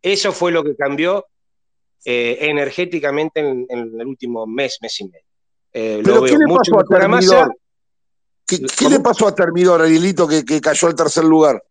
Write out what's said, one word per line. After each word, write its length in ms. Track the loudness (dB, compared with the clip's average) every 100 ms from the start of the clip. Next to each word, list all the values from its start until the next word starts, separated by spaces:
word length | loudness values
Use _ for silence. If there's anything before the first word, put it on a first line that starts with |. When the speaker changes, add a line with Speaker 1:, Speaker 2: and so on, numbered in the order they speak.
Speaker 1:
Eso 300 | -2 -2 -2
fue 180 | -2 0
lo 120 | 0
que 100 | -2 -4
cambió, 500 | -4 -2 -2 -2 -6 _ _ _ _ _ _ _
eh, 340 | -6 -4 -2 -4
energéticamente 960 | -4 -2 -4 -4 -6 -4 -4 -4 -4 -4
en, 260 | -4 -4 -8
en 320 | -10 -10 -10
el 60 | -12
último 400 | -10 -8 -8 -8
mes, 320 | -6 -6 -8
mes 200 | -12 -12
y 40 |
medio. 220 | -14 _ _ _ _ _ _
Eh, 260 | -8 -6 -4
lo 40 |
Speaker 2:
¿Pero 180 | 2 2
qué 60 | 4
Speaker 1:
veo 80 | 2
Speaker 2:
le 80 | 4
Speaker 1:
mucho 260 | 2 2
Speaker 2:
pasó 20 | 2
a 60 |
Speaker 1:
mejor 200 | 4 2
a 60 | 4
Massa. 200 | 2 4
Speaker 2:
Termidor? 280 | 4 4 -2 _ _ _ _ _ _ _ _ -8
¿Qué, 120 | -6
qué 80 | -6 0
Speaker 1:
¿Cómo? 120 | 2
Speaker 2:
le 100 | 4
pasó 280 | 2 2 0
a 60 |
Termidor, 480 | 2 -2 2 2 4
Arielito, 440 | 4 2 2 0 0
que, 180 | 0
que 160 | -2 -2
cayó 280 | 0 0 0
al 80 | 0
tercer 280 | -2 2
lugar? 380 | 4 4 4 2 _